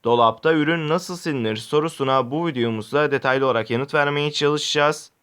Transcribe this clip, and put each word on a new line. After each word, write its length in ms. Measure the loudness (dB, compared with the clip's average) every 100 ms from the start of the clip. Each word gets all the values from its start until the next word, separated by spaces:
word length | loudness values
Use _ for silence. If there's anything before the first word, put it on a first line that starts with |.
dolapta 500 | 2 4 4 2 0
ürün 360 | 2 0 -2 0
nasıl 280 | -2 -4 -8
silinir 380 | -4 -2 -2 -4
sorusuna 760 | -2 0 0 -2 0 0 0
bu 160 | -2 -4
videomuzda 640 | -2 -2 -2 -2 0 0
detaylı 340 | 0 0 2 2
olarak 240 | 0 0
yanıt 240 | -4 0
vermeye 380 | 0 0 0 -2
çalışacağız. 800 | 0 0 0 0 2 2 0 -10 _